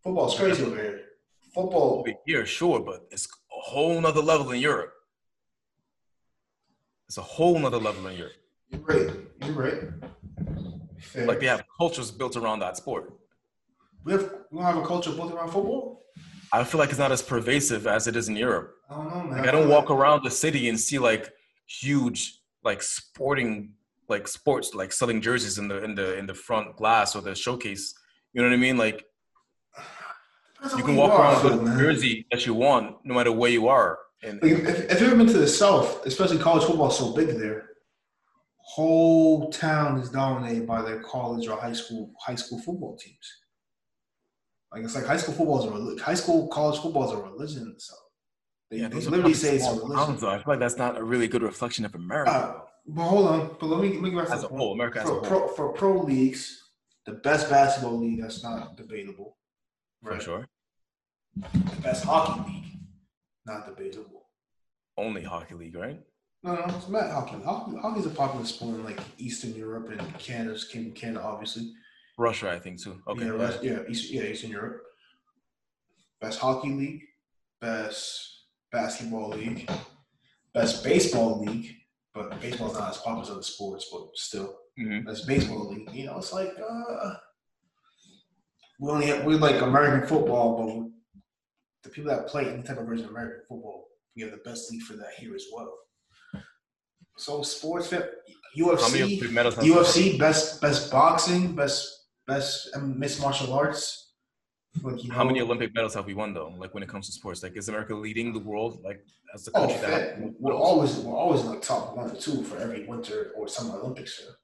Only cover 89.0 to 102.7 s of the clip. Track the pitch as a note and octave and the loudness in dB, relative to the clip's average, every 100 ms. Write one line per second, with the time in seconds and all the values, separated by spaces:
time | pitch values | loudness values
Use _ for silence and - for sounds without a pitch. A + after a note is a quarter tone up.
89 | D3 C#3+ D3 D#3 D3+ B2 B2+ C#3+ C#3+ C3 | 2 2 4 4 6 4 4 6 6 4
90 | - D#3 A#2 A#2+ A#2 A2+ A2+ A#2 A#2 A2+ | 2 2 2 4 2 2 -4 -6 -10 -14
91 | _ G3 _ _ _ _ _ _ - - | _ -20 _ _ _ _ _ _ -20 -10
92 | D3 C3 - D3 B2+ B2 B2 A#2 A2+ A2+ | -4 -4 -4 -4 -4 -6 -10 -10 -8 -8
93 | A2 A2+ - - _ A2+ G#2+ G2 - _ | -8 -10 -12 -14 _ -16 -16 -18 -20 _
94 | _ A#2 A2 G#2 A#2+ A#2 - A2+ - G#3 | _ -16 -14 -14 -14 -14 -12 -14 -14 -16
95 | - - A3+ G3 G3+ A#3 A#3 - _ _ | -16 -16 -14 -14 -14 -16 -16 -18 _ _
96 | _ _ _ - - _ _ _ _ _ | _ _ _ -18 -18 _ _ _ _ _
97 | _ - - D3 C#3+ - D#3 F3 - F3 | _ -16 -8 -8 -8 -8 -6 -6 -4 -4
98 | - - - - - D3 E3+ A2+ A2+ - | -6 -10 -20 -20 -16 0 4 4 4 4
99 | G2+ - A#2 A#2 A#2+ A2+ D3 F3 F3 E3+ | 2 0 0 2 2 6 8 8 8 6
100 | F#3+ C3+ D#3 D#3 - - D3 - - C3 | 4 6 4 4 0 0 2 2 2 6
101 | D#3+ E3 F3+ F3+ F3+ C#3+ C#3+ - - - | 6 6 2 2 2 0 0 0 -6 -14
102 | _ _ - C#3 - - - | _ _ -4 -4 -2 -6 -8